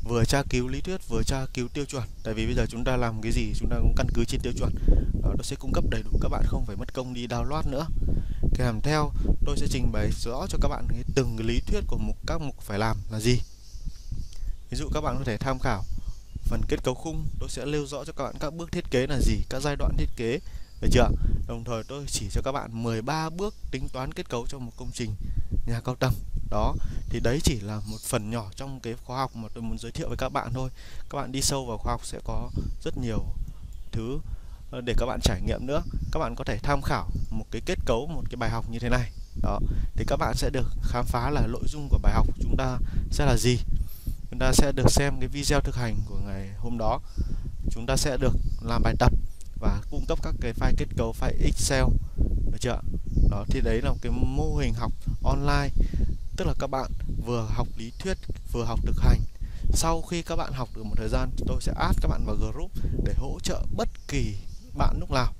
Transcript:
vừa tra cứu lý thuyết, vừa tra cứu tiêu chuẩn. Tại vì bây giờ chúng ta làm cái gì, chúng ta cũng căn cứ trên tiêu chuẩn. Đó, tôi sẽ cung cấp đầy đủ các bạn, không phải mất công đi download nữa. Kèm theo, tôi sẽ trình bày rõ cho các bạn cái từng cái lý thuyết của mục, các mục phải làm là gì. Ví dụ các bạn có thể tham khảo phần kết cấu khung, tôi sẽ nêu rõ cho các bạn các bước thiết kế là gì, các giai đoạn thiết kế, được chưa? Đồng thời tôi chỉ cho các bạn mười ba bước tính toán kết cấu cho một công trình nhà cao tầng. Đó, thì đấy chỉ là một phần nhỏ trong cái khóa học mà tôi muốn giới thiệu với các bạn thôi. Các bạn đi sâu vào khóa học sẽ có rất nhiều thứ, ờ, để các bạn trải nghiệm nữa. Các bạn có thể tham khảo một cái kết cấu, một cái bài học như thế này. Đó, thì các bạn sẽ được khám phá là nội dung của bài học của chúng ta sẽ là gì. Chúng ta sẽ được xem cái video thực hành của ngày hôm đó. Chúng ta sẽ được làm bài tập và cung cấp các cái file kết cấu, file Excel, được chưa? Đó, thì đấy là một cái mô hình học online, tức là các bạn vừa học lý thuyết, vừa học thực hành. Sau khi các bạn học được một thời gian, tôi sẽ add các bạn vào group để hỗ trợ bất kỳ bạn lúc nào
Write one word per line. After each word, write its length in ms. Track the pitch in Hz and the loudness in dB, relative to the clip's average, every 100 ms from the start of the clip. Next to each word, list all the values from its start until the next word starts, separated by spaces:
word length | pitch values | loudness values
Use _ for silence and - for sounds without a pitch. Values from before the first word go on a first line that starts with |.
vừa 200 | - 120 | 0 2
tra 200 | 113 139 139 | 4 2 2
cứu 180 | 123 123 | 0 0
lý 140 | 135 | -2
thuyết, 260 | 180 190 - | -4 -4 -2
vừa 120 | - | 0
tra 220 | 110 135 131 | 0 0 -2
cứu 140 | - 120 | -4 -4
tiêu 120 | 151 143 | -4 -6
chuẩn. 180 | 139 113 - | -6 -8 -8
Tại 100 | - | -6
vì 120 | 110 113 | -2 0
bây 100 | 123 | 0
giờ 100 | 110 | 0
chúng 140 | - | 0
ta 140 | 123 127 | 0 2
làm 240 | 120 110 | 0 0
cái 100 | 110 | 0
gì, 220 | 113 110 - | 2 2 0
chúng 140 | 117 | 0
ta 60 | 120 | 4
cũng 140 | 117 - | 4 4
căn 100 | 123 | 4
cứ 120 | - 117 | 2 2
trên 160 | 131 | 0
tiêu 120 | 123 117 | -2 0
chuẩn. 180 | 123 - - - - - | 0 2 6 6 6 2
Đó, 60 | - - | 2 2
tôi 60 | |
sẽ 120 | - - | -2 -4
cung 160 | 135 | 0
cấp 100 | - 160 | 2 2
đầy 140 | 110 | 2
đủ 80 | 107 - | 2 2
các 80 | 127 | 2
bạn, 140 | 117 - | 4 2
không 200 | 120 123 | 4 0
phải 100 | 98 | -2
mất 180 | 127 | -4
công 200 | - 127 | -4 -4
đi 140 | 123 120 | -4 -2
download 420 | 120 120 151 151 | 0 2 2 2
nữa. 160 | 135 139 - 139 - - - - - | 0 0 2 4 4 2 2 4 6
Kèm 240 | 123 110 | 4 2
theo, 300 | 143 151 147 - - - - | 2 4 2 2 4 6 6
tôi 120 | 143 | 6
sẽ 100 | 143 | 2
trình 220 | 135 120 | 4 2
bày 180 | 107 107 | 2 2
rõ 340 | 104 117 123 - | 0 -2 -4 -2
cho 80 | - | 2
các 60 | 143 | 2
bạn 180 | 143 - | 2 0
cái 140 | 117 123 - | 0 2 2
từng 220 | 123 113 | 2 0
cái 100 | 110 | 2
lý 120 | 120 | 0
thuyết 240 | - 208 - | 2 0 2
của 100 | 131 | 0
mục, 200 | 107 107 - | 2 -2 -2
các 140 | 156 | -2
mục 200 | 147 - | -2 -6
phải 180 | - 101 | -6 -2
làm 180 | 113 104 - | 0 0 -4
là 80 | 110 | 0
gì. 220 | 110 123 - - - - - - - - - - - - - | 2 2 0 -8 -14 -8 -8 -8 -8 -6 -6 -6 -4 -4 -4
Ví 80 | - | -6
dụ 120 | 151 | -2
các 80 | 151 | -2
bạn 140 | 151 123 | -2 -2
có 60 | |
thể 140 | 131 107 | -2 -2
tham 220 | 135 131 | -2 0
khảo 240 | 135 101 - - - - - - - | 0 -2 -2 -4 -4 -8 -10 -4 0
phần 160 | 117 113 | 0 0
kết 160 | 110 | 0
cấu 120 | - 127 | -2 -4
khung, 320 | 165 156 151 - | -4 -4 -4 -4
tôi 100 | 131 | -6
sẽ 160 | - 127 | -6 -4
nêu 200 | 151 143 | -4 -4
rõ 200 | 139 147 | -8 -10
cho 80 | - | -6
các 60 | |
bạn 120 | 127 123 | -6 -4
các 140 | 151 | -8
bước 180 | 165 170 | -6 -6
thiết 200 | 175 - | -6 0
kế 160 | 123 135 | 0 2
là 120 | 135 | 4
gì, 160 | 117 107 - | 4 4 0
các 100 | 131 | 0
giai 160 | 147 143 | -2 0
đoạn 200 | - 139 | 2 2
thiết 120 | 151 - | 2 0
kế, 240 | 113 139 - - - - | 0 -2 -4 -10 -12 0
được 60 | 120 | 4
chưa? 180 | 120 117 - - - - | 6 6 4 4 2 0
Đồng 160 | 117 | -6
thời 200 | 113 117 | -6 -6
tôi 220 | 107 139 139 | -6 -10 -6
chỉ 220 | - 104 | -6 -2
cho 100 | 123 | -2
các 100 | 123 | -2
bạn 320 | 135 107 113 | -4 -6 -4
mười 180 | 117 113 | -2 -2
ba 280 | 120 156 160 | -2 -2 -4
bước 260 | 165 208 - - | -4 -6 -4 -6
tính 180 | 131 131 | -4 -4
toán 220 | 127 135 | -4 -6
kết 180 | 156 - | -6 -6
cấu 180 | 120 120 | -4 -4
cho 120 | 139 | -6
một 120 | 123 - | -10 -8
công 140 | 131 | -10
trình 220 | - 117 104 - - - - - | -4 -4 -4 -2 0 2 2 2
nhà 120 | 117 - | 0 -2
cao 100 | 127 | -2
tầng. 180 | 131 110 - - - | 0 0 -2 -4 0
Đó, 260 | 107 107 - - - - | 2 2 2 0 0 -4
thì 100 | 120 | 0
đấy 200 | 117 139 | 0 2
chỉ 160 | 165 127 | 2 0
là 220 | 101 107 104 | -4 -8 -8
một 160 | 110 | -10
phần 280 | - 127 104 | -4 -4 -4
nhỏ 200 | 117 101 - | -6 -8 -10
trong 240 | 139 131 | -12 -10
cái 140 | 120 113 - | -10 -10 -8
khóa 120 | 127 | -6
học 180 | 131 113 | -6 -6
mà 120 | 104 | -10
tôi 100 | 123 | -8
muốn 140 | 113 110 | -6 -6
giới 140 | 117 | -6
thiệu 160 | - 160 | -6 -4
với 100 | 120 | -4
các 120 | 131 | -2
bạn 240 | 135 - | -4 -4
thôi. 160 | 123 131 - - - - | -4 -6 -8 -10 -8 -8
Các 80 | 143 | -6
bạn 140 | 123 | -6
đi 100 | 131 | -2
sâu 240 | - 139 127 | 0 0 -4
vào 120 | 110 | -4
khóa 140 | 127 | -4
học 140 | 120 - | -4 -6
sẽ 140 | - | -8
có 260 | - 120 123 - - - | -4 -4 -2 -4 -4 -4
rất 140 | 160 147 | -4 -4
nhiều 260 | 120 104 95 - - - - - - | -2 -2 -2 -4 -6 -10 -12 -10 -6
thứ, 280 | 117 113 143 - - - - - | -6 -4 -6 -6 -10 -10 -14 -12
ờ, 100 | 127 | -8
để 120 | 123 110 | 0 2
các 80 | 117 | 2
bạn 140 | 117 | 0
trải 180 | - 95 | 0 0
nghiệm 260 | 104 110 127 | -2 -2 -2
nữa. 140 | 147 - - - | -2 -2 -4 -2
Các 80 | 160 | -2
bạn 160 | 135 - | -2 -4
có 80 | |
thể 140 | - 107 | -4 -2
tham 240 | - 143 | 0 0
khảo 280 | - 135 - - - | 0 -2 -2 -4 -2
một 160 | 110 110 | -4 -4
cái 100 | 110 - | -8 -4
kết 120 | 117 - | -4 0
cấu, 220 | 117 147 | 0 -2
một 160 | 160 - | -4 -6
cái 80 | 123 | -4
bài 120 | 113 | -2
học 160 | 117 110 | -2 -4
như 100 | 117 | -4
thế 100 | 120 | 0
này. 220 | 127 117 - - - | 0 0 -6 -10 -2
Đó, 180 | 101 101 - - - - | 0 2 0 2 0 0
thì 100 | 113 | 0
các 100 | 139 | 0
bạn 180 | 147 120 | 0 0
sẽ 140 | 143 | 0
được 180 | 139 120 - | 0 0 0
khám 220 | - 123 120 | 0 0 0
phá 240 | 123 127 | 0 0
là 180 | 147 113 | 2 2
nội 160 | 120 - | 2 0
dung 220 | 151 143 | 0 2
của 80 | - | 4
bài 160 | - | 6
học 140 | 113 107 | 6 4
của 140 | - | 2
chúng 160 | - - | 2 2
ta 200 | 131 127 - - - | 2 0 0 0 0
sẽ 140 | - 147 | 2 4
là 120 | 113 | 6
gì. 220 | 110 120 - - - - - - - | 4 2 2 2 0 -4 -6 -6 -6
Chúng 100 | 127 | 0
ta 120 | 131 | 4
sẽ 180 | 131 143 | 6 4
được 200 | 131 135 | 4 4
xem 280 | - 143 143 | 4 2 0
cái 80 | 127 | -2
video 340 | 139 139 143 | -2 2 2
thực 140 | 151 123 | 2 -2
hành 200 | 117 104 104 | -2 -2 -2
của 140 | 98 101 | -2 -2
ngày 240 | 95 98 101 | -4 -6 -6
hôm 200 | 120 120 | -4 0
đó. 220 | 110 123 - - - - - - - | 0 0 -4 -4 -2 -2 -4 -4 -2
Chúng 140 | 113 120 | -2 0
ta 120 | 131 | 0
sẽ 200 | 151 127 | 2 2
được 160 | 127 - - - | 4 4 2 0
làm 220 | 113 117 | 0 2
bài 120 | 113 113 | 2 4
tập 140 | 120 - - - - - | 4 4 0 -4 -8 0
và 220 | 110 104 - | 0 0 -2
cung 140 | - - | -4 0
cấp 120 | 160 | 0
các 120 | 117 110 | 0 -2
cái 120 | 120 | -2
file 200 | 110 131 156 | 0 4 4
kết 80 | 147 - | 2 0
cấu, 180 | 117 - | -2 0
file 240 | 131 - - | 0 4 4
Excel, 380 | - - 135 127 117 - - - - - | 4 2 4 4 4 0 0 2 2 2
được 60 | - | 2
chưa? 220 | 123 113 - - - - - | 0 0 0 -2 0 4 4
Đó, 160 | - - | 4 0
thì 140 | 135 | 0
đấy 200 | 117 113 | 2 2
là 80 | 135 | 2
một 80 | 127 | 0
cái 100 | 127 | 0
mô 460 | 120 127 135 156 151 | 0 2 2 0 2
hình 160 | 127 | 2
học 180 | 113 113 - - 131 | 0 -2 -2 -2 0
online, 460 | - 139 143 143 139 - - - - - - - | 2 2 2 2 2 2 4 4 2 0 -4 -2
tức 100 | 175 | 0
là 60 | 139 | 0
các 80 | 139 | 0
bạn 240 | 131 127 - - 110 113 | -2 -2 -2 -2 -2 -2
vừa 220 | 120 107 | -2 0
học 180 | 110 120 - | 0 0 -4
lý 140 | 113 - | -8 -6
thuyết, 180 | 190 185 - - - | -4 -4 -4 -6 -4
vừa 120 | 120 | -2
học 160 | 117 110 113 | 0 0 2
thực 160 | 107 | 4
hành. 180 | - - - - - - - | 6 6 2 -4 -8 0 2
Sau 280 | - 165 165 | 4 4 0
khi 200 | 160 175 | 0 -4
các 140 | 165 165 | -2 -2
bạn 180 | - | -2
học 160 | 131 120 110 | -4 -6 -6
được 80 | |
một 120 | 107 107 | 0 0
thời 120 | 110 | 2
gian, 200 | 127 131 - - | 0 0 -2 0
tôi 140 | 127 | 0
sẽ 120 | - - | 0 0
add 240 | 170 185 | 2 4
các 60 | - | 2
bạn 180 | 117 - | 2 2
vào 100 | 208 | 2
group 360 | - 123 180 - - - | 0 -2 -4 -2 0 0
để 100 | - - | 0 0
hỗ 220 | - 175 | 0 -4
trợ 180 | 190 180 - - | -2 -2 0 0
bất 120 | 220 - - | -2 -4 -4
kỳ 280 | 139 117 101 - - - 147 | -2 -2 -4 -8 -10 -10 2
bạn 180 | 139 - | 2 2
lúc 120 | - | 0
nào 220 | 131 123 | 0 0